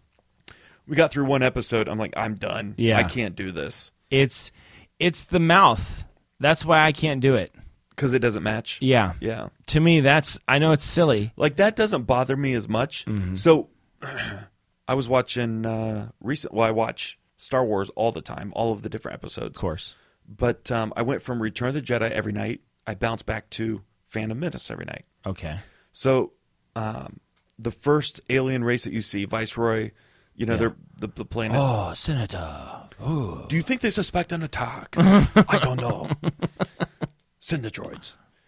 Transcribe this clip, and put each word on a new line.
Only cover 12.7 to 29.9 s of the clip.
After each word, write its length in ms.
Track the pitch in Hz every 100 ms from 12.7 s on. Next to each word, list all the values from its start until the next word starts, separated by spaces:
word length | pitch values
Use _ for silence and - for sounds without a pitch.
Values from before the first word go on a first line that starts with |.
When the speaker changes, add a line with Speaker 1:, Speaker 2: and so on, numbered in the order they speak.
| 110 139 - -
Speaker 2:
Mm-hmm. 280 | 104 92
Speaker 1:
So, 360 | 95 165 156 - _ _ _
<clears throat> 880 | - - 107 101 107 _ _ _ -
I 60 |
was 140 | 131 117
watching, 580 | 127 123 - 120 113 113
uh, 440 | 113 113 107 110 -
recent, 340 | 110 147 -
well, 120 | 107 113
I 40 |
watch 480 | 110 113 - - - _ _
Star 280 | - -
Wars 260 | 123 101 98
all 220 | - 113
the 100 | 80
time, 300 | - - 104
all 180 | - 117
of 100 | 104
the 60 | -
different 260 | 113 -
episodes. 440 | - - - - -
Speaker 2:
Of 20 |
course. 360 | 92 80 - - _ _ -
Speaker 1:
But, 420 | 107 123 - -
um, 220 | 117 110 -
I 60 |
went 200 | 117 135
from 200 | - 120
Return 260 | 110 - 123
of 60 |
the 80 | 143
Jedi 280 | 123 120 113
every 220 | - 104
night. 280 | 104 107 - _ _ -
I 80 |
bounced 320 | 98 113 113 -
back 240 | 110 -
to 320 | - 113 104 - _ _
Phantom 320 | 110 110 113
Menace 320 | 170 - -
every 140 | 50 50
night. 180 | - - _ -
Speaker 2:
Okay. 300 | 92 82 85 - _ _
Speaker 1:
So, 400 | - 135 131 113 _ _ _ _ -
um, 420 | 107 120 135 - _ _ _ -
the 120 | 113
first 480 | - - 151 143 - -
alien 320 | 131 131 131
race 200 | 120 123
that 80 | -
you 100 | 113
see, 220 | 107 101
Viceroy, 640 | 98 110 113 - 117 113 110